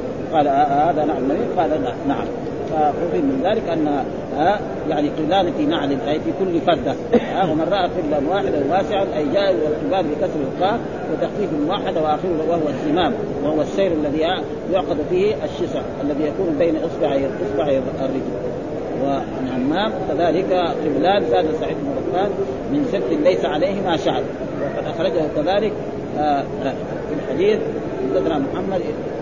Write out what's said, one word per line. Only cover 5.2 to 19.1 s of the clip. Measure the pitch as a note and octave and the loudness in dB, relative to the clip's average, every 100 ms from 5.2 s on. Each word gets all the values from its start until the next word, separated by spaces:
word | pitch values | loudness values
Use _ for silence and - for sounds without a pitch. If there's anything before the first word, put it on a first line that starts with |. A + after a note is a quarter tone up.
| D3+ F#3+ F3 D3 | 2 2 2 2
في | |
نعل، | D3 D#3+ C#3 C3+ B2+ | 0 0 0 0 0
أي | D3+ | -2
في | D#3+ F3 | -2 0
كل | F#3+ E3 | 0 2
فردة. | F3+ D3 C#3 B2 - D#3+ - | 2 2 0 -4 2 2 2
ها؟ | E3 F3+ | 0 2
"ومن | D#3 D#3+ | 2 2
رأى | G3 | 2
قبلا | F3 F3+ D3 D3 D3 | 0 0 0 0 2
واحدا | G3 F#3+ D3+ C#3 | 0 2 0 2
واسعا"، | F3+ - G3 F#3+ D#3 | 2 2 0 0 0
أي | C#3+ | 2
جائز، | G3 G3 E3+ | 2 4 2
والقبال | D3+ D3+ C#3 F#3 D#3 | 2 0 0 0 0
بكسر | D3+ - D#3 C3 | 0 0 0 -2
القاف | C#3 F#3+ A#3 - - - | 0 0 0 -4 -6 -4
وتخفيف | D#3+ E3+ - G3 D3+ | -2 -2 -2 -2 0
الموحدة | D3+ G3+ F#3+ E3 | 0 0 -2 0
وآخره | D#3 D3+ F#3 D#3+ D#3 | 2 0 0 0 2
وهو | E3+ D3+ | 2 0
الزمام، | - D3+ E3+ D#3 A#2+ - - | -2 0 2 2 0 -4 -2
وهو | C#4 D#3 | 0 0
السير | - - F#3+ | 0 2 2
الذي | D#3 D3 D3+ D#3+ F3+ - - - | 2 0 0 0 0 -4 -6 -2
يعقد | F#3 F3 D3+ C#3 | 0 0 -2 0
فيه | F3+ G#3 | 2 2
الشسع | G#3+ D3 - D3+ C#3+ A2+ - | 0 -4 -4 -4 -4 -4 -4
الذي | C#3+ C#3+ | -2 0
يكون | D3+ F#3 F3 C#3+ | 0 0 0 2
بين | E3+ | 2
إصبعي، | D#3 E3+ F#3 D3+ C#3 | 2 -2 0 0 2
إصبعي | C3+ C#3 - D#3+ D3 C3+ | 0 -2 -2 0 2 2
الرجل. | B2+ - C3 C3 - - - - - - - - | 0 -2 -2 -2 -4 -4 -4 -6 -6 -6 -4 -2
وعن | C#3 | 0